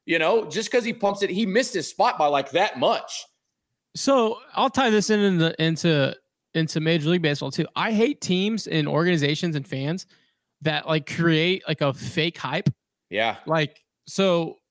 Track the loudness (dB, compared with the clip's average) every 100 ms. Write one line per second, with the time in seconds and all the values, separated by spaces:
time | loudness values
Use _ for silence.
0 | -2 0 2 0 0 -4 -2 0 0 -2
1 | -2 0 -2 -2 0 0 0 -2 -4 0
2 | 0 2 2 2 0 0 0 0 0 0
3 | -4 -14 -14 _ _ _ _ _ _ -4
4 | 2 2 2 -2 -6 -2 0 2 2 2
5 | 2 2 4 4 2 0 0 0 2 2
6 | 2 -2 _ _ _ -4 -2 0 0 2
7 | 2 2 0 -2 -4 -4 -4 -2 -2 0
8 | 0 -2 -2 0 0 -2 -2 -2 0 0
9 | 2 2 0 -2 -2 -4 -6 -6 -6 -6
10 | -10 _ _ _ _ _ -4 -2 -2 -2
11 | -2 -2 2 4 2 0 -4 -2 -2 -2
12 | -6 -2 -2 -2 -6 -2 -2 -4 _ _
13 | -6 -2 0 -2 -2 0 0 -6 _ _
14 | -8 0 2 2 0 -8 -6